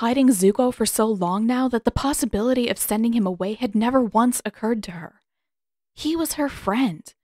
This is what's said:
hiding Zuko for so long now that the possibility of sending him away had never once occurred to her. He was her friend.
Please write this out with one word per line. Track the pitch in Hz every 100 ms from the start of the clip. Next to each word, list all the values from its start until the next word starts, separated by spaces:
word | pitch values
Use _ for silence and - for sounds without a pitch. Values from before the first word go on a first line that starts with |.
hiding | 233 262 262
Zuko | 208 190 214 247
for | - 214
so | - 220
long | 208 175 196 220
now | 247 262
that | 233 -
the |
possibility | - 277 294 240 202 233 254 240
of | 196
sending | - 214 233
him | 233 190
away | 180 185
had | 214 247 208
never | 226 262
once | 233 220 247 -
occurred | 214 - 220 233
to | 202
her. | 170 160 - _ _ _ _ _ _ _
He | - 302 330
was | 311
her | - 285
friend. | - - 220 262 156 - -